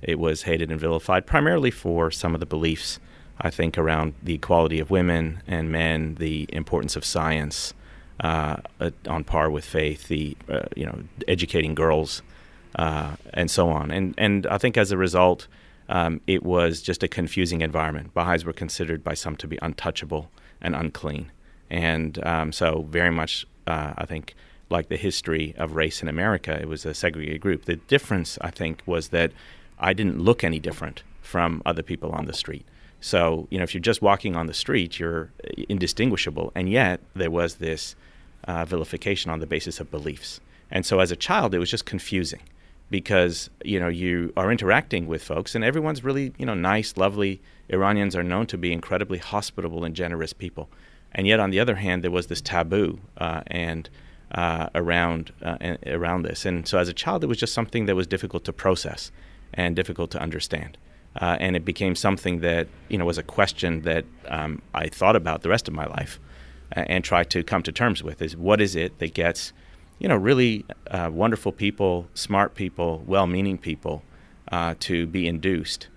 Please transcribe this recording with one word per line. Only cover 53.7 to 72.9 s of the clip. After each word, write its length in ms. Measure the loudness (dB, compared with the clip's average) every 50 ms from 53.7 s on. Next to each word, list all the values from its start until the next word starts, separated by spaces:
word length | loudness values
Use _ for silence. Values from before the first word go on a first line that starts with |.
| -4 -6 -8 -10 -16 -20 -20 -20 -20 -20 -20 -10 -4
uh, 360 | -2 0 0 0 0 -4 -2 -2
around, 580 | -2 0 2 4 4 4 4 2 0 -4 -8 -12 -8 -6
uh, 140 | -6 -6 -4
and 180 | -4 -4 -4 -4 -4
around 360 | -4 -2 -2 0 0 0 0 -2
this. 220 | -2 -4 -4 -4
And 220 | -4 -4 -4 -4
so 100 | 0 2
as 120 | 2 2 2
a 40 | -2
child, 300 | -4 -2 -2 -2 0 0
it 60 | -2
was 100 | -2 -2
just 160 | -2 -2 -2
something 320 | -2 -4 -2 -2 -2 2
that 80 | 2 2
was 140 | 2 2 0
difficult 340 | -2 -4 -4 -4 -6 -6 -6
to 60 | -6 -10
process 600 | -2 2 2 2 2 0 -6 -8 -10 -12 -14 -16 -18 -20 -20 -20 -20 -18 -12 -4
and 240 | 0 0 0 2
difficult 340 | 0 -2 -2 -2 -4 -4 -4
to 100 | -4 -6
understand. 560 | -6 -4 -6 -6 -6 -4 -4 -6 -6 -8 -14 -18 -20 -20 -20 -20 -20 -14 -8
Uh, 220 | -2 0 0 0 2
and 160 | 2 2 0
it 100 | 0 0
became 300 | -2 -2 0 0 0 0
something 460 | 2 2 2 0 2 0 -2 -2 2
that, 260 | 2 2 2 2 0 -2 -6 -20 -10 -4
you 100 | -2 0
know, 60 | 2
was 120 | 2 0
a 60 | 0 -4
question 600 | -6 2 2 2 2 2 -2 0 0 0 0 0
that, 220 | 0 0 0 0 -4 -12 -16 -10
um, 340 | -6 -4 -4 -2 -4 -4 -6 -10 -6 -4
I 140 | -4 -2 -2
thought 260 | -2 2 4 6 6
about 280 | 6 4 2 -4 -2 0
the 60 | 2
rest 200 | 2 2 0 -2
of 60 | -6
my 120 | -6 -6
life, 320 | -6 -4 -6 -6 -6 -10 -14 -18 -20 -20 -20 -20 -20 -20 -20 -14 -8 -4
uh, 40 | -4 -2 0
and 160 | 0 -2 0
tried 260 | 2 2 2 4 4
to 140 | 0 -2 -2
come 180 | 0 -2 -2 -2
to 80 | -2
terms 320 | -2 0 0 0 0 0 -4
with, 180 | -8 -8 -6
is 160 | -6 -8 -6
what 240 | -4 4 4 6 6
is 140 | 6 2 2
it 240 | 0 -2 -2 -4 -4
that 160 | -6 -4 -2
gets, 380 | 2 2 2 2 0 -6 -10 -12 -16 -20 -20 -20 -20 -20 -20 -14 -4
you 80 | 0 2
know, 80 | 2
really, 480 | 4 6 4 6 6 6 4 2 0 -4 -10 -14 -14 -14 -6
uh, 200 | -4 -2 -2 -2 0
wonderful 400 | 2 2 2 2 2 0 -4 -2
people, 560 | 0 0 0 0 2 2 2 2 0 -2 -6 -8
smart 420 | -10 -4 0 2 2 2 2 0
people, 480 | -4 -6 -6 -2 -2 -2 0